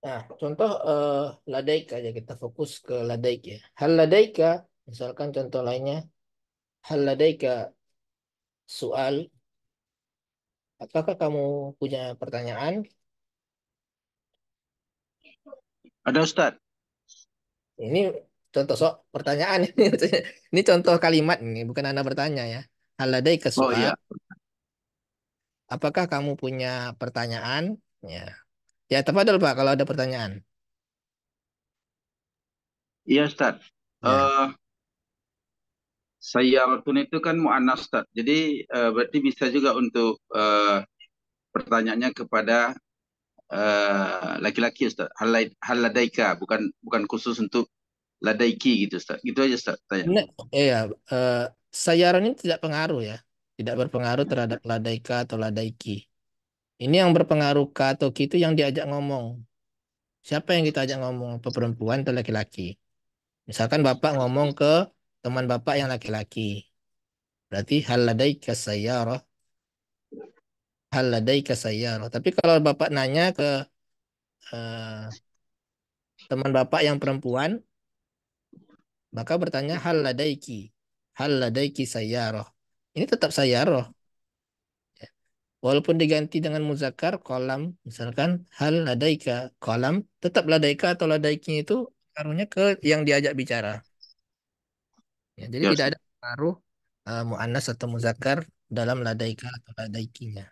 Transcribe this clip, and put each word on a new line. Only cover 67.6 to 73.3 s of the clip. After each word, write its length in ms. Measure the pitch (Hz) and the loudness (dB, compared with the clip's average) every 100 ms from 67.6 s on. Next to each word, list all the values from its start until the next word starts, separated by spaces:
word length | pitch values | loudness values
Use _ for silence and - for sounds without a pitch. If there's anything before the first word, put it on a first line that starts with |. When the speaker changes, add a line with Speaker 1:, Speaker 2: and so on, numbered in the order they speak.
| 104 143 143 | 0 0 2
Speaker 1:
hal 120 | 123 120 | 2 4
ladaika 440 | 113 139 139 - 117 - | 4 2 0 -4 -6 -4
sayyarah. 540 | 104 107 123 117 131 _ _ _ _ _ _ _ _ _ - - _ _ _ _ _ _ | -4 -2 -2 -2 -6 _ _ _ _ _ _ _ _ _ -20 -20 _ _ _ _ _ _
Hal 120 | 135 127 | -2 0
ladaika 400 | 117 110 139 139 120 | 0 2 0 0 -4
sayyarah. 440 | 113 107 117 110 104 | -4 -4 -4 -6 -6
Tapi 140 | 120 - - | -4 -2 2
kalau 180 | 170 160 151 | 6 6 6
Bapak 220 | 139 156 143 | 2 0 0
nanya 260 | 131 143 175 | 0 2 0